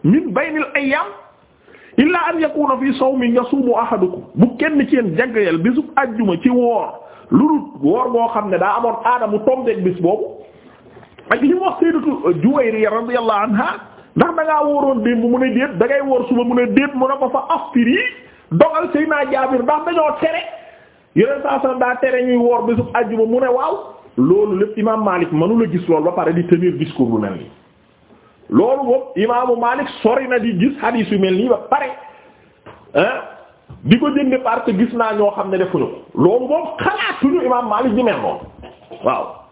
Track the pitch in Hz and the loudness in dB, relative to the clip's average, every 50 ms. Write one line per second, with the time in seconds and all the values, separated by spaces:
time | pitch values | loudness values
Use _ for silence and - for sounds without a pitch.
0 | - 147 214 311 359 285 180 247 302 320 311 311 - - - 285 285 262 277 302 | 4 4 4 4 2 0 -2 -2 -2 -2 -4 -4 -4 -2 -4 -4 -2 0 -2 -2
1 | 359 403 - - - - _ _ _ _ _ _ _ _ - - - - - - | -4 -6 -10 -18 -20 -20 _ _ _ _ _ _ _ _ -20 -20 -20 -4 0 2
2 | 269 320 359 349 330 330 339 330 311 294 302 311 294 262 262 262 269 277 254 - | 2 2 2 0 -2 -2 -2 0 -2 -2 0 -2 0 0 0 0 0 -2 0 0
3 | 262 262 269 254 240 240 233 247 240 - 285 277 254 240 233 214 233 - - 196 | 0 0 0 0 0 2 2 2 2 0 0 0 2 2 2 0 0 0 0 0
4 | 185 180 - - - - - - 202 233 - - 294 320 311 277 269 - 302 254 | 0 -2 -2 -8 -14 -8 2 4 4 4 4 -2 -2 0 2 0 2 2 2 2
5 | 233 190 156 175 247 262 220 220 208 170 160 165 165 233 240 277 294 - - - | 2 0 0 0 -2 0 0 0 2 2 0 2 0 0 0 0 -4 0 0 0
6 | 277 254 220 214 226 190 175 170 - 254 247 247 240 240 233 202 156 - - - | 0 0 -2 -2 0 0 0 0 0 2 2 2 2 2 0 0 -2 -4 -10 -14
7 | - - - - - - - - 277 311 311 285 - - - 135 139 147 196 240 | -18 -20 -20 -20 -6 2 4 4 4 4 2 0 -2 -6 -10 -2 0 2 2 2
8 | 254 247 233 233 233 233 233 214 214 196 185 170 180 202 202 233 240 233 226 233 | 0 0 0 0 0 0 -2 -4 -2 -2 0 0 0 0 0 0 0 -2 -4 -2
9 | - 226 247 240 226 208 208 208 214 - 262 262 240 233 208 190 180 185 175 180 | 0 0 0 0 0 -2 -2 0 2 0 0 2 0 -2 -2 0 -2 -2 -2 0
10 | 170 175 175 - - - - - - - - - - - - - - - - - | 0 -2 0 -2 -4 -8 -10 -16 -20 -20 -20 -20 -20 -20 -20 -20 -20 -20 -20 -20
11 | - _ - - - - - - 262 277 349 370 381 370 - - 330 330 330 311 | -20 _ -20 -20 -4 -4 -2 0 2 2 2 2 0 -4 -2 0 0 0 0 0
12 | - 311 254 - - 180 175 151 151 240 285 294 247 226 220 214 214 208 208 226 | -2 -2 -4 -2 0 0 0 2 2 2 2 2 0 0 0 0 0 0 -2 -4
13 | 233 233 247 240 233 220 214 202 208 247 202 202 - - - - - - - - | -4 -2 -2 -2 0 0 0 0 0 0 0 -2 -2 -4 -6 -10 -14 -20 -20 -20
14 | - - _ - 311 339 330 330 311 320 311 302 302 294 294 285 277 269 269 233 | -20 -6 _ 0 0 2 0 -2 -2 0 0 0 0 0 0 0 0 0 0 0
15 | 208 233 240 226 226 240 247 254 262 262 208 247 220 - - 170 226 247 277 277 | 0 0 0 2 2 0 0 2 0 0 0 0 -2 -2 0 0 0 2 2 -2
16 | 277 277 262 240 233 - 254 233 240 240 247 247 247 220 196 254 277 285 277 254 | 0 0 0 -2 0 0 0 0 0 0 0 0 0 2 2 2 0 0 -2 -2
17 | 262 262 277 269 269 254 269 262 - - 330 - - - - 240 240 233 294 392 | -2 -2 0 -2 -2 -2 -2 -4 -2 -2 -4 -4 -4 -2 0 0 2 2 2 0
18 | 494 494 - - - - - - _ _ 160 170 - - - - - - - 285 | -2 -4 -8 -12 -20 -20 -20 -20 _ _ 2 2 2 2 2 -2 -2 -2 -2 -2
19 | 311 311 302 294 277 262 262 269 262 262 262 247 233 262 302 302 302 339 339 330 | 0 0 0 0 0 0 0 0 0 0 -2 -2 0 0 0 0 -2 -2 0 0
20 | 311 302 302 - - 320 320 349 - - - - - - - - - _ _ _ | 0 0 0 0 -2 -2 -2 -4 -8 -10 -16 -18 -20 -20 -20 -20 -20 _ _ _
21 | _ _ _ 160 214 262 277 277 - 285 277 269 - 262 254 247 247 247 254 254 | _ _ _ 2 2 2 0 -2 -2 -2 -2 0 0 -2 0 0 -2 -2 0 -2
22 | 277 262 254 247 247 254 247 240 240 240 240 240 214 226 233 208 - - - 240 | 0 0 0 0 0 2 2 2 4 2 2 2 0 0 -2 -2 -2 -2 -2 -2
23 | 233 208 226 220 220 226 226 254 269 254 247 262 277 320 - - - - - - | -2 -2 0 0 0 2 2 0 2 0 0 0 0 -2 -4 -6 -10 -16 -20 -20
24 | - - _ - 127 151 185 208 214 202 185 185 208 208 214 226 208 226 220 220 | -20 -10 _ 0 4 4 4 4 4 2 2 0 0 -2 0 -2 0 0 0 0
25 | 214 202 180 175 170 - 156 151 165 190 226 233 226 170 160 175 - - 165 156 | 0 0 0 0 -2 0 0 0 2 2 2 2 2 0 0 -4 0 2 0 2
26 | 151 175 - - 165 156 165 175 170 - 175 165 180 180 147 139 156 156 - - | 2 0 0 0 -2 0 0 0 2 2 2 4 4 -2 0 -2 -6 -6 -2 -2
27 | 131 113 113 107 104 98 92 80 69 - - _ _ _ _ _ _ _ _ _ | 0 0 0 -2 -2 -4 -8 -10 -14 -18 -20 _ _ _ _ _ _ _ _ _
28 | _ _ - _ _ _ _ _ - - - 127 196 240 269 277 269 240 247 269 | _ _ -20 _ _ _ _ _ -10 0 2 2 4 4 2 0 2 0 0 0
29 | - - - 180 208 233 240 240 254 247 240 233 233 240 254 277 277 - - - | 0 -4 -2 -2 0 0 0 0 0 0 0 0 0 -2 -2 -2 -4 -8 -8 0
30 | - 220 240 269 262 247 247 247 214 233 202 170 196 277 - - - 226 247 233 | 0 2 2 2 0 0 -2 0 0 0 0 2 0 0 0 -2 -4 -2 -2 -2
31 | 208 175 208 190 190 190 185 185 226 254 240 - - - - 294 285 - - - | -2 0 0 0 2 2 2 2 2 2 0 0 0 -2 -2 -2 -2 -6 -10 -14
32 | - - - - - - _ _ _ _ _ _ _ - - - - - - 139 | -18 -20 -20 -20 -20 -20 _ _ _ _ _ _ _ -20 -20 -20 -20 -4 0 0
33 | 180 226 262 - - - - - - - _ _ _ _ - - - 131 214 - | 0 0 -2 -6 -10 -14 -20 -20 -20 -20 _ _ _ _ -20 -10 2 2 4 4
34 | 311 294 269 285 277 262 254 254 - 226 233 254 - 247 202 185 240 233 240 233 | 4 0 2 2 2 2 0 0 0 0 -2 0 -2 -2 0 2 0 0 0 -2
35 | 226 220 214 208 208 202 - - 202 190 190 180 185 175 - 156 120 - - - | -2 0 2 2 2 0 0 -2 -4 -2 0 -2 0 0 0 -2 -2 -4 -6 -12
36 | - - - - 135 180 220 247 254 254 294 339 330 311 - - - 381 415 415 | -18 -10 -2 2 4 4 4 2 0 0 -2 -2 -2 -6 -8 -4 -4 -4 -2 -2
37 | 415 403 - - - 277 311 349 254 254 247 240 247 220 208 214 262 262 208 240 | -6 -6 -4 0 0 0 2 0 0 0 0 0 0 -2 -2 0 0 0 0 2
38 | 247 220 175 131 107 90 - - - - - - - - - _ - _ - - | 0 0 0 -2 -4 -6 -6 -8 -12 -18 -20 -20 -20 -20 -20 _ -20 _ -18 -6
39 | - 123 127 - - - - - - _ | -4 -4 -4 -4 -6 -10 -12 -20 -20 _